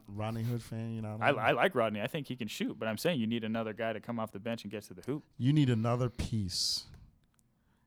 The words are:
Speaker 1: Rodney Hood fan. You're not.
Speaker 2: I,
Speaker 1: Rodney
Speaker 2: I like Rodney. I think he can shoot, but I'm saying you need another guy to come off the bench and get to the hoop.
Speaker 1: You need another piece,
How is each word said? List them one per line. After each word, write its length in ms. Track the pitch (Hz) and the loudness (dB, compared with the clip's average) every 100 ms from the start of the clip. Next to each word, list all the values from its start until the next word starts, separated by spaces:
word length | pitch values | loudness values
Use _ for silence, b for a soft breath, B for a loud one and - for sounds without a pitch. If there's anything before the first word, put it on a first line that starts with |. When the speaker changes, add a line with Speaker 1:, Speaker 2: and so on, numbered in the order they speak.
| - | -8
Speaker 1:
Rodney 360 | 101 107 113 | -6 -4 -2
Hood 180 | 113 120 | -2 -2
fan. 300 | 113 113 113 | -4 -6 -6
You're 80 | 113 | -4
not. 160 | 107 107 | -6 2
Speaker 2:
I, 100 | 123 | 2
Speaker 1:
Rodney 100 | 135 | 4
Speaker 2:
I 100 | 113 | 4
like 240 | 139 165 131 | 4 4 4
Rodney. 260 | 113 104 | 2 2
I 60 | 110 | -2
think 200 | 165 135 | -4 -6
he 80 | 127 | -6
can 120 | 107 | -6
shoot, 300 | - 247 113 | -4 -4 -2
but 80 | 110 | -2
I'm 100 | 110 | 0
saying 220 | 165 165 | 2 2
you 80 | 110 | 2
need 160 | 117 | 0
another 300 | 110 113 110 | 0 -2 -2
guy 180 | 104 113 | -2 -2
to 60 | 107 | -2
come 200 | - 117 | -6 -4
off 120 | 110 | -6
the 80 | 98 | -6
bench 240 | 107 113 | -6 -6
and 80 | 104 | -6
get 120 | 107 | -8
to 100 | - | -10
the 80 | 90 | -10
hoop. 220 | 104 147 - - | -6 -6 -6 0
Speaker 1:
You 120 | 123 | 4
need 180 | 151 139 | 6 6
another 400 | 117 117 120 123 | 6 2 2 0
piece, 760 | - - 113 95 - - - - - - _ _ _ _ _ _ _ | -2 -2 0 -2 -2 -2 -2 -6 -16 -20 _ _ _ _ _ _ _